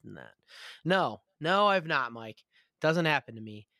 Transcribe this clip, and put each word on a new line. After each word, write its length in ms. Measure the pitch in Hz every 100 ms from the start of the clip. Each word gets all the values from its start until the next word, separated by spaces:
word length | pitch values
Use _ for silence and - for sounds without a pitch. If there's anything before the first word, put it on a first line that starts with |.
| 107
in 100 | 80
that. 180 | 58 - _ - - - 160
No. 360 | 190 139 104 _ _
No, 260 | 156 196 208
I've 180 | 190 160
not, 240 | 143 123
Mike. 300 | 113 113 - _ _ _ _
Doesn't 260 | 156 170 160
happen 300 | 143 - 113
to 60 |
me. 260 | 110 107 - _